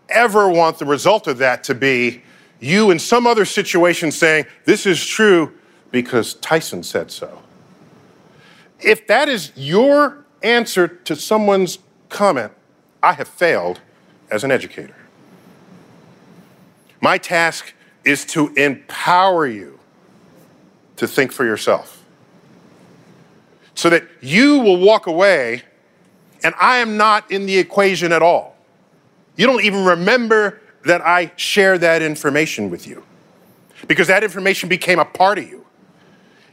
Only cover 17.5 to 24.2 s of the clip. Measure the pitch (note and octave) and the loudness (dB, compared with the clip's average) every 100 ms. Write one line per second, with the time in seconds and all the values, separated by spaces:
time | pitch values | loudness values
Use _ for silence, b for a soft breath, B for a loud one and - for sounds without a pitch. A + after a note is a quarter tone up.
17.5 | - - - b b C#3 C#3+ - E3 D3 | -4 -14 -20 b b -4 -4 -4 -4 -2
18.5 | C#3 C#3+ C3 - - - F3+ F#3+ F3 C#3+ | 0 -2 -4 -12 -8 0 2 2 0 -2
19.5 | G#2 D2+ C2+ _ _ _ _ _ _ _ | -6 -16 -20 _ _ _ _ _ _ _
20.5 | _ _ _ _ - A#2 - B2+ - A#2+ | _ _ _ _ -10 -6 -2 -4 -2 -4
21.5 | G#2 - F2+ - - _ _ _ _ _ | -2 -2 -2 -4 -20 _ _ _ _ _
22.5 | _ _ _ _ _ _ _ _ _ _ | _ _ _ _ _ _ _ _ _ _
23.5 | _ b - E3+ E3 - _ | _ b -4 0 0 -2 _